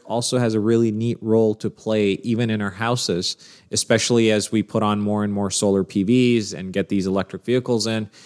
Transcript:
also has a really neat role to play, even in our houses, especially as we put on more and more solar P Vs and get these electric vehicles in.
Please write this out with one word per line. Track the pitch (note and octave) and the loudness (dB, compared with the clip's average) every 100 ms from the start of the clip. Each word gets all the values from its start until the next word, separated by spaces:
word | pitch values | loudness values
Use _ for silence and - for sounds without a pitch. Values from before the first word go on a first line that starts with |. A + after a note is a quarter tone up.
| - | -6
also | A#2 A#2 B2+ | -4 -2 0
has | A#2+ A2 | 0 0
a | |
really | G#2+ A#2 A#2 | 2 2 2
neat | G#2+ A#2 - | 0 -4 -4
role | A2 A2 A2 G#2 | 0 2 2 0
to | G#2 | -6
play, | - A2 A2 G2+ F#2+ | -6 -4 0 0 0
even | A#2+ A2+ A#2 | -2 -2 0
in | G#2+ | -2
our | G2+ | -4
houses, | F2+ A2+ B2 - F2 F#2 - - - - | -4 -2 -2 -2 -2 -4 -8 -14 -20 -8
especially | - - A2+ - A#2 A2 | -4 2 2 2 4 4
as | G#2+ - | 2 0
we | A2 | -2
put | G2 A2 | 0 0
on | G#2+ G#2 | 0 0
more | G#2 G#2 | 0 -2
and | G#2 | -2
more | G2+ G2 | -2 -2
solar | - G2+ G2 | 0 2 2
P | F#2 G#2 | 0 0
Vs | F#2+ B2+ B2 A#2 G2 | 2 4 4 2 -2
and | D2+ F#2+ | -8 -6
get | G2 F#2+ | -4 -2
these | G2+ F#2+ | -2 0
electric | F#2+ F#2 F#2+ - | -2 -4 -6 -2
vehicles | B2 B2+ A#2 A2 | -2 0 -2 0
in. | A2 G#2+ - | -4 -6 -12